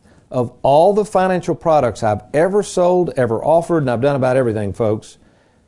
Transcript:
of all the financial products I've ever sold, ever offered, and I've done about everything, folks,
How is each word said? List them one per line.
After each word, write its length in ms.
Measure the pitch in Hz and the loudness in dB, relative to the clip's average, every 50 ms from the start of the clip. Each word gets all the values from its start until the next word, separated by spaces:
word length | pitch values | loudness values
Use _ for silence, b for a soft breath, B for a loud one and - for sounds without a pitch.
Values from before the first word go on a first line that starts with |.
| b b b b b b | b b b b b b
of 220 | - 127 120 - - - | -4 -4 -4 -4 -6 -4
all 320 | - 131 139 151 170 202 202 | 0 2 4 4 4 4 2
the 100 | 214 208 | 0 -2
financial 500 | - - 190 185 185 185 175 - - 156 | 0 0 0 0 0 0 -2 -2 -4 -6
products 480 | - - 170 156 151 127 117 101 - | -2 0 0 2 2 2 0 -2 -2
I've 200 | 123 107 107 104 - - | -2 -2 -2 -2 -4 -4
ever 300 | - 147 170 190 190 208 | -2 0 0 2 0 -2
sold, 500 | 196 - - 180 175 175 180 180 180 170 - | -2 -2 -2 0 0 2 2 2 0 0 -2
ever 280 | 139 123 113 113 104 - | -2 -2 0 -2 -2 0
offered, 340 | 143 160 170 165 - 170 165 | 2 2 2 2 0 0 0
and 120 | 143 127 | 0 0
I've 100 | 120 113 | -2 0
done 160 | 127 143 143 | 0 0 0
about 200 | 131 127 127 127 | 0 0 0 2
everything, 360 | 135 127 117 107 107 104 98 | 0 0 0 -2 -4 -4 -6
folks, 460 | 90 - 117 107 107 107 - - - b b b b b b b b b b | -4 -2 -2 -2 -2 -4 -6 -12 -20 b b b b b b b b b b